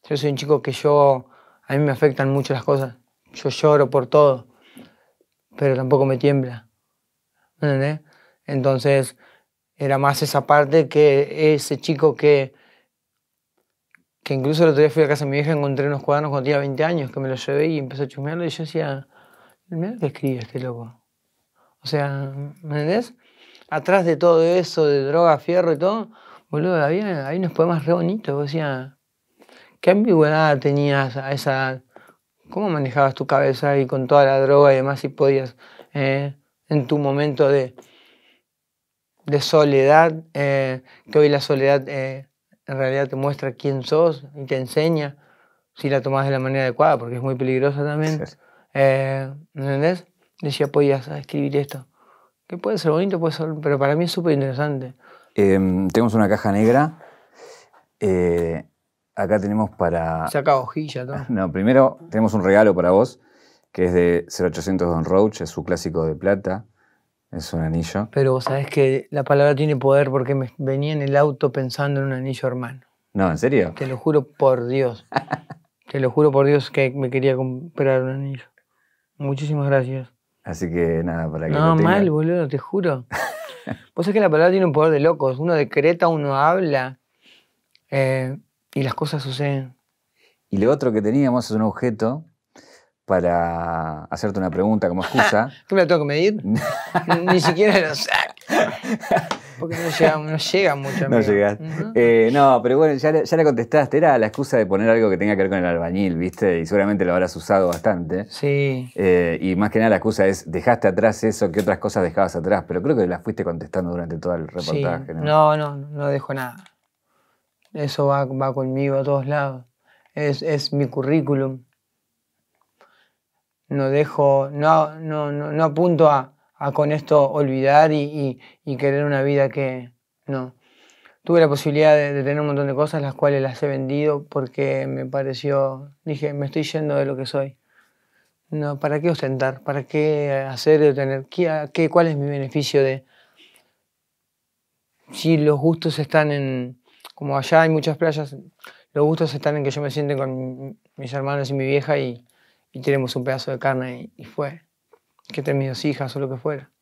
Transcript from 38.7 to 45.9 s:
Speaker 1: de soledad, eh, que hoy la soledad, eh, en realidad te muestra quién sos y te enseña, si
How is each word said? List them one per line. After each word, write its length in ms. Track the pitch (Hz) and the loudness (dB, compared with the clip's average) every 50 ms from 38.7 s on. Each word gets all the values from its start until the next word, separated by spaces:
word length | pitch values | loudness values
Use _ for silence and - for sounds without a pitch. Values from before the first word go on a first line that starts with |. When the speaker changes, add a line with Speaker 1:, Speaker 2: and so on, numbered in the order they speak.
| _ _ _ _ _ _ _ _ _ _ _ | _ _ _ _ _ _ _ _ _ _ _
Speaker 1:
de 140 | - 143 143 | -2 -2 0
soledad, 840 | - - - 156 151 147 139 135 135 139 151 156 165 170 156 160 160 _ _ | 0 2 4 4 4 6 4 4 6 6 6 6 6 4 2 -4 -14 _ _
eh, 480 | 143 143 139 139 135 135 131 131 131 _ _ - _ _ - | -4 -2 0 0 0 -2 -2 -6 -8 _ _ -20 _ _ 0
que 80 | - 156 | 4 4
hoy 80 | 151 147 | 6 6
la 120 | 147 143 | 4 0
soledad, 480 | 139 - 147 135 135 139 143 139 135 143 | 0 -2 0 2 4 2 2 2 0 -4
eh, 400 | 143 135 131 135 131 135 139 _ _ _ _ _ _ _ _ | -6 -6 -6 -6 -8 -12 -16 _ _ _ _ _ _ _ _
en 120 | - 139 131 | -10 -6 -4
realidad 300 | 135 131 131 139 139 135 | -2 -2 0 -2 -2 -4
te 60 | 135 | -4
muestra 360 | 135 135 143 139 - - 135 120 | -2 -2 -2 -2 -4 -6 -8 -8
quién 280 | - - 143 139 135 123 | -4 -4 -4 -4 -4 -2
sos 400 | - 151 156 170 165 151 135 139 139 - | 0 2 2 2 2 0 -2 -12 -18 -16
y 120 | 147 139 | -16 -8
te 100 | 131 147 | -6 -4
enseña, 600 | 131 131 120 - 156 151 165 165 151 147 143 143 _ _ _ _ _ _ _ _ _ _ _ _ | -4 -4 -4 -2 0 0 2 0 0 -2 -6 -10 _ _ _ _ _ _ _ _ _ _ _ _
si 140 | - - 139 | -6 -4 -2